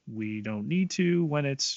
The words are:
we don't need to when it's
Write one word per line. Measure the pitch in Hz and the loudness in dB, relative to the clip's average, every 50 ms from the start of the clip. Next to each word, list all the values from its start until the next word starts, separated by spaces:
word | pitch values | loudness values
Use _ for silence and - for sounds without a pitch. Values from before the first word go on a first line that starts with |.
| _ - | _ -10
we | 113 110 107 107 107 107 | -6 -6 -4 -4 -4 -4
don't | 104 110 107 104 104 | -4 -4 -4 -4 -2
need | 143 165 185 190 180 | 0 2 2 2 2
to | - - 180 175 175 175 170 | 2 2 2 4 4 4 2
when | 151 147 147 143 | 2 2 0 0
it's | 139 139 135 - - - | 0 0 -2 -2 -4 -2